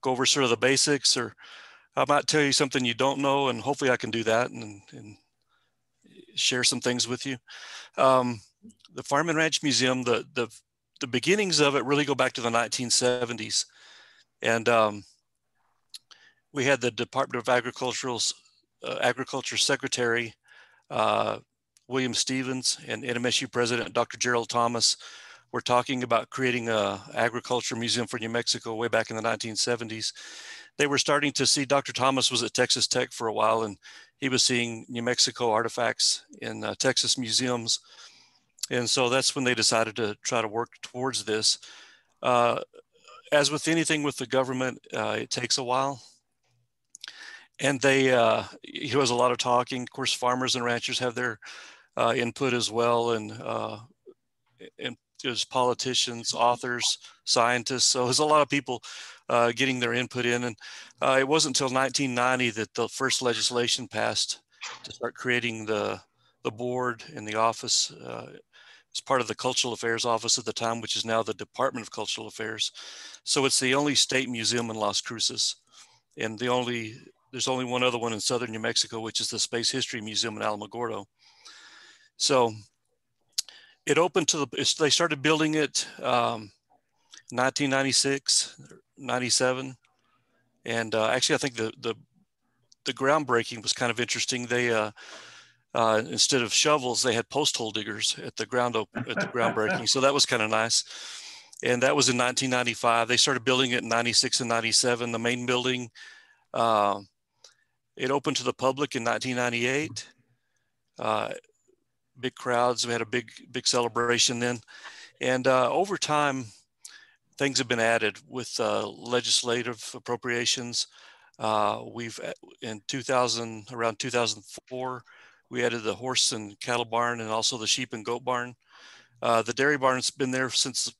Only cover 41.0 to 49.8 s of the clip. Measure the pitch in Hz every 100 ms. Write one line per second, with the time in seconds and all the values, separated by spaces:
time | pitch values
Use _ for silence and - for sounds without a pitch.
41 | 131 117 101 107 107 - - - - -
42 | _ _ - 123 120 113 - - _ _
43 | - - - 151 139 147 - 165 156 156
44 | 147 - 120 131 131 127 127 120 - -
45 | 107 107 120 - 123 - 123 127 135 135
46 | - _ _ _ _ _ _ _ _ -
47 | - - - - - _ 135 139 139 135
48 | 131 127 113 113 107 - - - 143 123
49 | 131 120 123 120 131 123 123 131